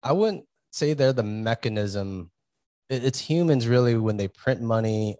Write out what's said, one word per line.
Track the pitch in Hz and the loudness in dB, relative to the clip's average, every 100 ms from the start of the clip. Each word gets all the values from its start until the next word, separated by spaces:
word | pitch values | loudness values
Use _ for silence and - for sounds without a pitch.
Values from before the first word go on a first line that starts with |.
I | 123 | -2
wouldn't | 175 220 196 - _ _ | 0 0 -2 -10 _ _
say | - 151 | -4 -2
they're | 143 135 | 2 2
the | 123 | 2
mechanism. | 107 107 110 113 117 107 104 101 98 95 85 _ _ _ _ _ - | 0 -2 -2 -2 -2 -2 -2 -2 -6 -8 -10 _ _ _ _ _ -8
It, | 131 131 | -2 -2
it's | - | -2
humans | - 160 170 135 117 | -2 2 4 2 4
really | 123 123 113 | 4 4 2
when | 110 104 | 0 -2
they | 98 | -4
print | - 131 120 | -4 -4 -2
money | 113 113 110 107 107 | 0 0 0 0 -2